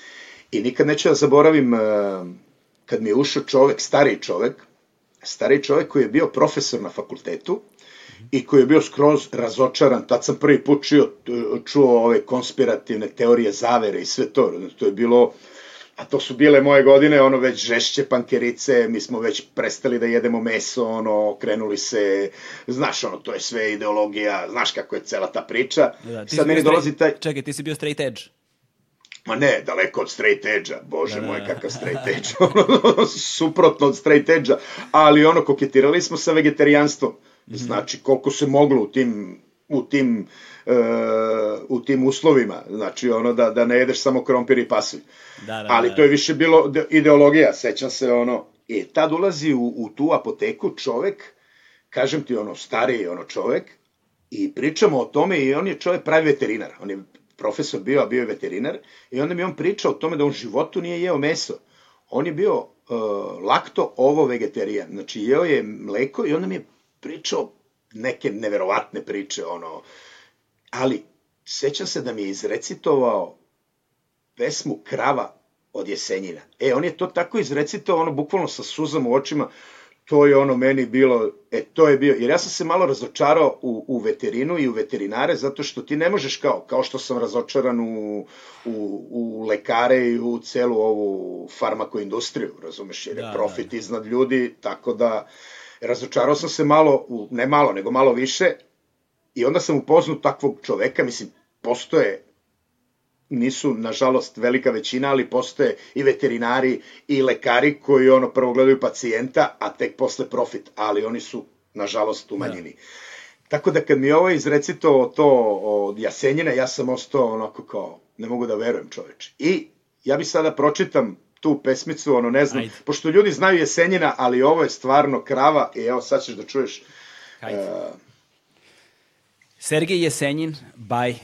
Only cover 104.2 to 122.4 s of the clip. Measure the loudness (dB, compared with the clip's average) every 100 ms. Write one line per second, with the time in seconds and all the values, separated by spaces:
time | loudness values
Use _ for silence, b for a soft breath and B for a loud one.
104.2 | -2 -4 -2 0 0 -2 -4 -4 -2 -2
105.2 | 0 -4 -4 -2 -2 -2 B -2 0 2
106.2 | -2 -2 -2 0 0 -2 B B -4 0
107.2 | 0 0 0 2 2 0 2 4 6 6
108.2 | 4 0 0 4 4 4 0 -4 -4 -4
109.2 | -2 0 0 -2 -10 -6 -8 -4 -4 -4
110.2 | -6 -6 -6 -8 -14 -6 -2 -2 -4 -6
111.2 | -10 -14 -14 _ _ -10 -6 -2 -2 -4
112.2 | -10 -8 -8 -10 -16 -20 B B B B
113.2 | B B _ -2 0 0 2 2 4 4
114.2 | 4 2 0 0 -2 -2 4 4 4 2
115.2 | 4 6 4 0 0 0 -2 -4 -8 -2
116.2 | 0 0 0 0 -2 -4 -4 -6 -4 0
117.2 | 0 -2 -8 -10 -12 -10 -10 -14 _ -16
118.2 | -8 -6 -4 -4 -2 -4 -8 -16 -18 -20
119.2 | -20 _ -2 -2 -6 _ _ _ -2 -2
120.2 | 0 0 0 0 0 0 -2 -2 -2 -8
121.2 | _ _ -2 0 0 -2 -4 -8 0 0
122.2 | 2 2